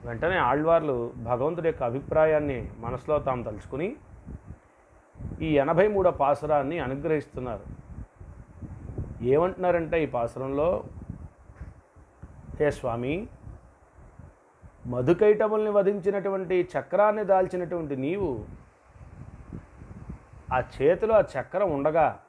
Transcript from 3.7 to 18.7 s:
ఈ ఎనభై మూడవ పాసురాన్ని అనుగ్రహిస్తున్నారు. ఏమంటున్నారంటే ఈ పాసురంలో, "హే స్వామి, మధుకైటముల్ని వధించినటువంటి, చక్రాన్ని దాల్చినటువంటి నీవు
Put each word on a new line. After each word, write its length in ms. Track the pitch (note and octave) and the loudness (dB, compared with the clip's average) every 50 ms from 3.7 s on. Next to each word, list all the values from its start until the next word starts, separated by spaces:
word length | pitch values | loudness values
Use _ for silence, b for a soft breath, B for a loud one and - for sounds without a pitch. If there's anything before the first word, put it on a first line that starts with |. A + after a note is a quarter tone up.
| - C3 E3 G#3 D4 - - - - - - - - - - - - - _ _ _ _ _ _ - - _ _ _ - - - - - | -6 -6 -6 -6 -6 -10 -18 -20 -20 -20 -16 -16 -16 -16 -14 -18 -20 -20 _ _ _ _ _ _ -20 -20 _ _ _ -12 -10 -10 -8 -6
ఈ 120 | D#3+ D#3+ D3+ | -2 2 2
ఎనభై 340 | C#3 C3+ D3+ E3+ E3 G3 G#3+ | 4 4 4 4 4 4 4
మూడవ 220 | G#3 G3 F#3 F3+ | 4 4 4 2
పాసురాన్ని 680 | - - C#3+ C#3 D3 - - D3+ D#3 D3 C3+ C3+ E3 E3+ | 4 4 2 2 2 0 0 0 2 2 2 0 -4 -4
అనుగ్రహిస్తున్నారు. 880 | C#3 B2 C3+ C#3 C#3+ E3 D#3 D3 - - - C3+ B2+ B2 A2+ G2 F#2+ - - - - - - - - _ _ _ - - - - - - - - - - - - - - - - - - - - | -4 -4 -4 -4 0 0 0 0 -2 -6 -10 -8 -6 -6 -8 -8 -10 -14 -16 -16 -16 -16 -14 -14 -14 _ _ _ -20 -18 -18 -20 -20 -20 -18 -16 -14 -14 -14 -14 -14 -12 -10 -8 -10 -10 -8 -4
ఏమంటున్నారంటే 800 | A2+ B2 C3+ D3+ E3+ F#3 F#3 F3+ F3+ F3+ F3 E3+ E3 D#3 E3+ E3 | 2 4 4 4 4 2 0 0 0 2 2 2 0 0 0 0
ఈ 40 | D#3 | 0
పాసురంలో, 800 | C3 B2+ A#2+ A#2+ A#2 - B2+ C3 C3+ C#3 C#3+ D3+ F3 F#3+ - - - - - - - - - - - _ _ - - - - - - - - _ _ _ - - _ _ _ - - - - - - - - | 0 0 -2 -2 -2 -4 -6 -6 -4 -2 0 0 0 0 -2 -4 -10 -14 -16 -14 -14 -14 -14 -14 -18 _ _ -20 -20 -18 -16 -16 -16 -16 -20 _ _ _ -20 -20 _ _ _ -20 -20 -20 -20 -16 -16 -4 0
"హే 100 | D3+ D3 | 0 0
స్వామి, 560 | C#3 - - B2 A2+ A#2+ A#2+ C3 D3+ F#3 A3+ - - - - - - - - - _ _ _ _ _ - - - - - - - - _ _ _ _ _ - - _ - - | 0 -2 -4 -4 -4 -2 -4 -4 -4 -4 -6 -10 -16 -18 -18 -18 -18 -18 -20 -20 _ _ _ _ _ -20 -20 -20 -20 -20 -20 -20 -20 _ _ _ _ _ -20 -20 _ -14 -10
మధుకైటముల్ని 840 | B2 B2 B2 B2 C3+ F3 E3+ A3 G#3 G#3+ G#3 A3 G#3+ G#3+ G#3+ G#3+ G#3+ | -6 -4 0 4 4 4 6 8 6 6 6 4 2 2 0 0 2
వధించినటువంటి, 960 | G#3 G3+ G3 G3 G#3 G3+ E3 G3+ G3 G3+ F3+ G3 F#3+ F#3+ F#3+ E3 F#3 F3+ F3 F3+ - C#3+ | 2 4 4 4 0 2 0 0 0 0 -2 -2 -2 -2 -2 0 2 0 0 0 -2 -6
చక్రాన్ని 460 | C3 - - F#3+ G#3 G#3+ G#3 G#3+ G#3 | -4 0 2 4 4 4 4 0 2
దాల్చినటువంటి 720 | F#3 G3 F#3+ F#3+ F3+ F#3 F3+ F3+ D#3+ F3 E3+ D#3+ C#3+ C#3 | 4 4 4 4 2 0 -4 -4 -4 -4 -6 -4 -4 -4
నీవు 480 | C3 C3 D3 F3+ G#3 G3 D#3+ B2+ G#2+ G2+ - - - - - | -2 -2 -2 -2 -2 -2 -2 -4 -6 -8 -12 -16 -20 -20 -20